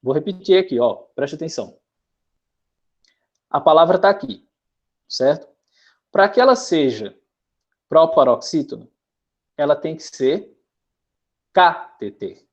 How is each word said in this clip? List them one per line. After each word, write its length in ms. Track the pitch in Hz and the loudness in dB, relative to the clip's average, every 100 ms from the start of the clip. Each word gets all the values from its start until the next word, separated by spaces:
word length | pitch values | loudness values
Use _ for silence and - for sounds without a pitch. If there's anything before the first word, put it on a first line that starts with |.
Vou 120 | 127 | -2
repetir 440 | 143 151 185 - 185 | -4 -4 -12 0 2
aqui, 220 | 185 123 | 2 0
ó. 160 | 120 - - | -2 -2 -14
Preste 200 | - 139 | -8 -8
atenção. 420 | 151 160 - 98 _ _ _ _ _ _ _ _ _ _ _ _ _ _ _ _ _ _ | -8 -12 -10 -14 _ _ _ _ _ _ _ _ _ _ _ _ _ _ _ _ _ _
A 100 | 147 | -2
palavra 400 | 147 160 165 185 | 2 4 4 2
tá 100 | 196 | 2
aqui, 380 | 202 - 107 _ _ _ _ _ _ _ | 0 -6 -16 _ _ _ _ _ _ _
certo? 400 | - 131 151 - _ _ _ _ _ _ | -4 -2 -2 -6 _ _ _ _ _ _
Pra 160 | - 196 | 0 0
que 100 | 202 | 2
ela 160 | 254 | 2
seja 640 | 254 - 165 139 110 104 _ _ _ _ _ _ _ _ | 2 0 0 0 -2 -10 _ _ _ _ _ _ _ _
proparoxítona, 1000 | 160 165 160 131 117 - 165 - - - _ _ _ _ _ _ _ | 2 2 2 2 0 -2 -8 -8 -12 -18 _ _ _ _ _ _ _
ela 180 | 147 | -2
tem 200 | 147 165 | -2 -2
que 80 | 156 | -10
ser 540 | - - 131 165 202 _ _ _ _ _ _ _ _ _ _ | -16 -4 -2 -2 -6 _ _ _ _ _ _ _ _ _ _
K 420 | - 180 160 - _ | 2 2 2 -14 _
T 120 | 104 | -16
T 360 | - 98 - _ | -12 -14 -16 _